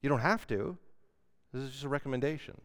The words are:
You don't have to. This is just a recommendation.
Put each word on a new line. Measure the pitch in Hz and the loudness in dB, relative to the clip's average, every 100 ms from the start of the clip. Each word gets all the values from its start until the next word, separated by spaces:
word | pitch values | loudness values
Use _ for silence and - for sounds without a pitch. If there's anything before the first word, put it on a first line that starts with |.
You | 143 | 4
don't | 139 | 4
have | 139 220 - | 4 2 2
to. | 104 107 180 - - _ _ _ _ _ | 0 0 -6 -14 -20 _ _ _ _ _
This | 131 | -8
is | 135 | -6
just | 135 139 | -6 -2
a | |
recommendation. | 143 139 127 139 151 - - | -2 0 0 0 -2 -8 -16